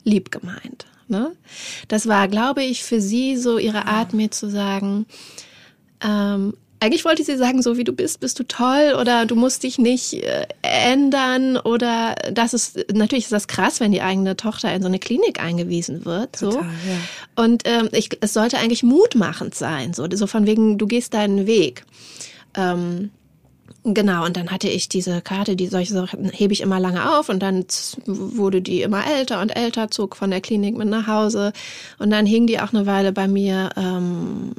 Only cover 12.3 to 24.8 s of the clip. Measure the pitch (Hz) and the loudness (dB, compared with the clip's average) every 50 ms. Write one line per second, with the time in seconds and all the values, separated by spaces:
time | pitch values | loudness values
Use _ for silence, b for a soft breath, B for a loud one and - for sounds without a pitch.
12.3 | 196 233 233 240 247 233 - - - - - - 202 214 214 214 294 254 220 - | 0 0 0 0 0 -2 -4 -4 -6 -8 -4 0 2 2 2 2 2 0 -2 0
13.3 | 214 208 - - - - 185 233 311 - 247 208 202 180 - 185 190 190 190 190 | -2 -2 -2 -2 -4 0 0 0 2 2 2 2 2 2 2 0 0 0 0 0
14.3 | 190 - - 214 220 - - 208 156 185 190 180 185 190 - - 240 285 415 440 | -2 -2 -4 -6 -6 -4 -2 -2 0 0 0 0 0 -2 -2 -2 0 2 2 2
15.3 | - - - 165 170 175 175 175 175 170 170 - 135 170 - 180 165 185 233 - | 0 0 -4 -2 -2 -2 -2 -2 -2 -2 -2 -4 -8 -8 -6 -4 -4 -4 -4 -6
16.3 | - - - 202 214 269 330 170 165 165 170 190 185 175 170 175 B B B B | -6 -6 -4 -2 -2 -2 -2 -4 -6 -8 -6 -6 -4 -6 -6 -8 B B B B
17.3 | - - 226 226 240 233 - - 233 233 226 214 - 226 214 - - - - 214 | -2 0 4 4 4 4 2 0 0 2 0 0 0 0 -2 -2 -4 -4 -4 -2
18.3 | - 226 214 240 254 254 - 226 240 - - 240 262 320 415 453 - 240 190 - | 0 2 0 2 2 0 2 2 0 2 4 4 6 6 6 6 6 2 2 2
19.3 | 165 - - - - - 147 123 160 143 127 139 175 - 135 170 - 208 214 196 | 0 -6 -8 -8 -8 -6 -4 -4 -4 -4 -4 -6 -6 -6 -4 -4 -2 -2 -2 -2
20.3 | - 226 208 208 214 220 220 214 208 196 214 202 233 240 240 - - 220 208 208 | 0 2 2 4 4 4 4 4 4 2 0 0 0 0 -2 0 -2 -2 0 2
21.3 | 196 196 196 202 233 214 165 131 123 - - B B B B B B B B B | 2 2 2 4 4 4 4 2 0 -8 -20 B B B B B B B B B
22.3 | B B B B - - 190 180 180 175 175 175 175 175 196 208 - _ _ _ | B B B B -6 -2 -2 0 0 0 -2 -4 -4 -4 -6 -8 -10 _ _ _
23.3 | _ _ _ _ _ _ _ _ - _ - 240 202 220 208 202 185 170 165 175 | _ _ _ _ _ _ _ _ -18 _ -2 -2 0 2 2 2 2 0 0 -2
24.3 | 170 180 175 175 190 185 - 196 - 185 | -2 -4 -4 -4 -6 -4 -2 -2 -2 -2